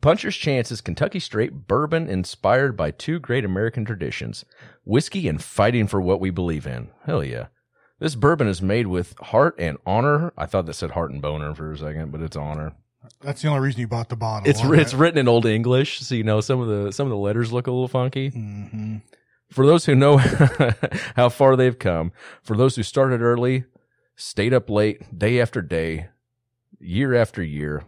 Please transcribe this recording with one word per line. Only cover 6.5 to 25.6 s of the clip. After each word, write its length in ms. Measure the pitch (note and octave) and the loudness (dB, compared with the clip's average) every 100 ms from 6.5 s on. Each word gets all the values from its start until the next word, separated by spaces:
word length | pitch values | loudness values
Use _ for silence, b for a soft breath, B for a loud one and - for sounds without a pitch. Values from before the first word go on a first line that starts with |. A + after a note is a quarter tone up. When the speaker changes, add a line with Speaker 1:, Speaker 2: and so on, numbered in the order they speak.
| D#2+ C#2+ | -4 -6
Speaker 1:
in. 240 | B1 A#1 _ - | -10 -12 _ -6
Hell 180 | D#3 | -4
yeah. 220 | C#2 A#1+ A#1 _ _ _ _ _ | -4 -8 -12 _ _ _ _ _
This 160 | D#3+ C3 | -8 0
bourbon 320 | C3 E3 A#2+ | 2 2 0
is 120 | F2+ | 0
made 280 | F#2+ G#2+ A2 | -2 0 0
with 280 | F2+ F2 - | -2 -4 -10
heart 360 | - A2 D3+ - | -2 2 2 0
and 200 | E2+ D2 - | -6 -6 -2
honor. 460 | G2+ C3 D3 E3+ - | 0 2 0 -2 -8
I 80 | D2+ | -4
thought 200 | G2 E2+ | -2 -4
that 80 | |
said 160 | D2 E2 | -6 -6
heart 200 | - E2 | -4 -6
and 100 | C2+ | -6
boner 320 | D2 D2+ D2+ | -6 -6 -8
for 180 | D#2 D#2 | -8 -10
a 60 | D2 | -10
second, 340 | D2+ D#2 D#2 | -8 -8 -8
but 80 | D2+ | -8
it's 160 | D#2+ D2+ | -8 -8
honor. 380 | D2 D2+ D2+ - _ _ - _ | -8 -8 -10 -12 _ _ -20 _
Speaker 2:
That's 220 | - C#3 | -12 -6
the 60 | D#3 | -2
only 120 | C#3+ | 0
reason 200 | C3+ A#2+ | -2 -2
you 80 | A#2+ | -6
bought 200 | A#2 A#2 | -6 -6
the 80 | A#2 | -6
bottle, 320 | A2 G#2+ G#2 | -6 -2 2
Speaker 1:
It's, 120 | C3 | 2
Speaker 2:
wasn't 200 | B2+ D#3 | 6 4
Speaker 1:
it's 120 | D3 | 4
Speaker 2:
it? 40 | C3 | 4
Speaker 1:
written 220 | E3 D#3+ | 4 4
in 80 | B2+ | 4
Old 160 | A#2 | 4
English, 560 | A#2 A2 A#2 B2+ C#3 - | 4 2 2 2 2 -4
so 140 | - | -6
you 80 | A#2+ | -2
know 180 | A2 G#2+ | 0 0
some 200 | G#2+ C3 | 0 -2
of 80 | A#2 | 0
the, 240 | G#2 G2+ | -2 -4
some 120 | F#2+ C#3 | -4 -4
of 40 | |
the 60 | G#2+ | -2
letters 360 | G2+ A2 A#2 | -2 0 0
look 140 | A#2+ A#2+ | -2 -2
a 40 | |
little 160 | B2+ B2+ | -2 -2
funky. 420 | B2+ B2+ C3 C3+ | -2 -2 -2 -6
Speaker 2:
Mm-hmm. 680 | B2 G#2+ G2+ G2+ A2 G#2+ A2 - b b b _ | -6 -10 -10 -10 -8 -8 -10 -12 b b b _
Speaker 1:
For 160 | - C3+ | 2 6
those 180 | E3 - | 6 6
who 100 | C3+ | 6
know 220 | C#3 C#3+ | 8 8
<laughs> 1000 | B2 - C#3+ - B2+ A2 - - - - | 6 6 4 6 0 2 -2 -4 -6 2
how 120 | B2 | 2
far 280 | A#2+ C3+ C3 | 6 6 6
they've 220 | B2+ B2 | 4 2
come, 340 | G2 E2+ E2 - B B | -2 0 -2 -6 B B
for 140 | - G#2+ | -6 2
those 200 | C3 B2 | 2 2
who 80 | |
started 360 | A2 - C3 B2 | -4 2 2 2
early, 440 | A#2 A#2+ B2 C3 B2+ _ _ _ _ | 2 2 2 0 -4 _ _ _ _
stayed 400 | _ - - G#2+ | _ -12 -2 2
up 160 | B2+ - | 2 2
late, 460 | G#2 G#2+ - - F#2 | 0 0 0 -12 -4
day 220 | G#2 B2 | 0 2
after 200 | A#2 - | 0 -2